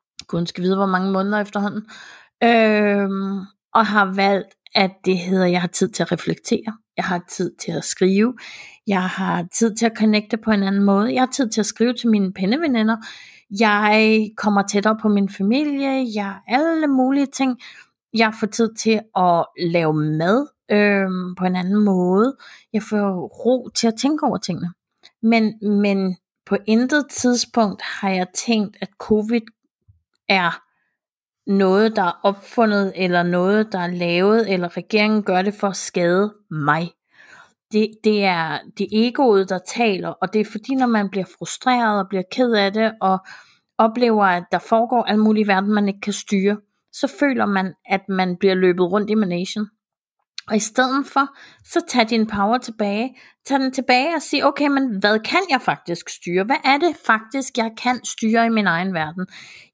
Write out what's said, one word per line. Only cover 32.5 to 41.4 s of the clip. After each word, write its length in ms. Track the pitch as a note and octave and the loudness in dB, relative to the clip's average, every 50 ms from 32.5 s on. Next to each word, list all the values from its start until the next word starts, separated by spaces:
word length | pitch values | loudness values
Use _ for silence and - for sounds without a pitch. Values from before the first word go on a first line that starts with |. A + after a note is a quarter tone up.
| - - A#3 G#3+ G#3 G3+ G3 F#3+ - | 0 0 2 2 2 2 0 -2 -2
eller 280 | E3 F#3+ F3+ F3 F3 F3 | -2 -2 0 2 2 2
noget, 480 | F3 F3 F3+ F3 F#3+ G#3 G#3+ G#3+ A3 | 2 0 2 2 2 2 2 0 0
der 80 | - F#3+ | -2 -4
er 80 | F3 F3 | -4 -4
lavet, 640 | F3+ F3 F3 F3 E3+ F3 F#3 G3+ G#3+ A3+ A3+ G3 G3 | -4 -4 -2 -2 0 2 2 4 4 2 2 0 0
eller 240 | F3+ F3+ E3+ - - | -2 -2 -4 -6 -10
regeringen 460 | F3 - - G#3 G#3+ G#3+ G#3+ G#3+ G3+ | -6 -2 0 2 2 2 2 0 0
gør 180 | - F#3 F3+ | 0 0 0
det 120 | F#3 G#3 G3+ | 0 -2 -2
for 140 | - - G3 | -2 -4 -4
at 80 | F#3 | -4
skade 580 | - - - - F#3+ F3 E3+ F3 F#3 G3+ G#3 G#3 _ _ - | -4 -6 -6 -2 0 2 2 2 2 0 -2 -4 _ _ -10
mig. 400 | D#3+ D#3 C#3+ D3 D3 D#3+ E3+ E3+ - _ _ _ _ _ - - - - - _ _ _ _ _ | -6 -4 0 0 0 0 -2 -6 -10 _ _ _ _ _ -20 -20 -20 -20 -20 _ _ _ _ _
Det, 200 | - G#3+ G#3+ G#3+ A3 - - | 0 0 0 0 -2 -2 0
det 200 | G#3+ G#3+ G#3 G3+ | 2 2 2 2
er, 360 | F#3+ F3+ E3+ E3 D#3+ D3 C#3+ - - - - | 0 0 0 -2 -4 -6 -8 -10 -10 -8 -8
det 60 | G3+ | -6
er 240 | F#3 G#3 A3 A3+ B3 | -2 0 0 0 0
egoet, 420 | A#3+ - C#4+ B3 G#3 G3 F#3+ F#3+ | 0 2 4 4 4 4 2 0
der 100 | F#3+ F3+ - - | -4 -6 -6 -6
taler, 420 | - A#3 A#3+ A3+ G3 - E3+ E3 | -4 -2 0 0 0 -2 -4 -8
og 240 | - - - F#3+ - | -8 -6 -6 -2 0
det 80 | G#3+ | -2
er 40 | G#3 G#3 | -2 -2
fordi, 240 | - G#3+ - - C4+ | -6 -10 -8 -4 -2
når 100 | C4 C4 | 0 0
man 240 | A#3+ A3+ G#3+ G3+ G3 | 2 2 0 -2 -2
bliver 160 | G3 G3+ F3+ - - | -4 -6 -6 -8 -10
frustreret 640 | - | -14